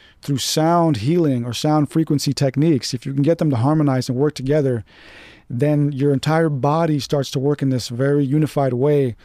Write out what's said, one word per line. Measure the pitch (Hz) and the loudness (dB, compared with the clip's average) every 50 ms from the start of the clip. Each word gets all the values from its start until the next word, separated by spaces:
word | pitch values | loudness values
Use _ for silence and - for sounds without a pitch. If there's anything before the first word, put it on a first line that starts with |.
| - - _ _ | -20 -20 _ _
through | - - 143 127 | -6 -4 -4 -4
sound | - - - 160 156 165 170 175 170 165 151 110 | -2 -2 0 0 2 2 4 4 4 2 2 0
healing | 98 131 170 175 170 151 131 120 117 | 0 0 2 2 2 2 2 0 -2
or | 123 113 | -4 -6
sound | - - 151 151 156 147 139 | -2 0 0 2 2 2 2
frequency | - 160 160 - 156 135 - 147 135 | 0 0 0 0 0 -2 0 -2 -2
techniques, | - 143 135 - 139 147 170 160 123 - - - | 0 0 0 2 2 2 2 2 0 0 -4 -8
if | 123 - 143 | -8 -8 -6
you | 139 | -2
can | 139 143 | 0 2
get | 147 170 165 | 2 2 2
them | 175 156 | 2 0
to | 139 | 2
harmonize | 117 117 143 156 160 151 143 131 127 123 - | 2 2 2 2 2 2 2 0 0 -2 -2
and | 127 123 | -2 0
work | 143 151 - | -2 -2 -2
together, | - 127 131 147 156 143 135 123 113 104 _ - - - - - - - - - - _ - | -4 -4 -2 0 0 0 0 -2 -2 -6 _ -18 -20 -20 -20 -20 -20 -20 -20 -20 -20 _ -8
then | 135 120 143 147 151 147 147 143 147 | -4 -2 0 0 2 2 0 0 0
your | 127 139 143 139 | 0 0 0 0
entire | 131 - 151 160 160 165 160 | 0 0 0 0 2 2 0
body | 147 131 120 143 147 165 170 165 156 143 | 0 -2 -2 0 0 0 0 0 0 -2
starts | 123 - - 147 135 - | -2 -2 -4 -4 -4 -4
to | - 135 | -4 -4
work | 127 143 147 - | -2 -2 -2 0
in | 143 135 | 0 -2
this | 131 123 - - | -2 -2 -4 -6
very | 123 117 135 139 143 147 143 | -4 -2 -2 0 0 0 0
unified | 131 135 156 156 139 - 151 139 131 123 | 0 0 0 0 0 0 -2 -2 0 0
way | 120 131 147 147 143 139 123 110 - | 0 0 2 2 2 0 -2 -4 -8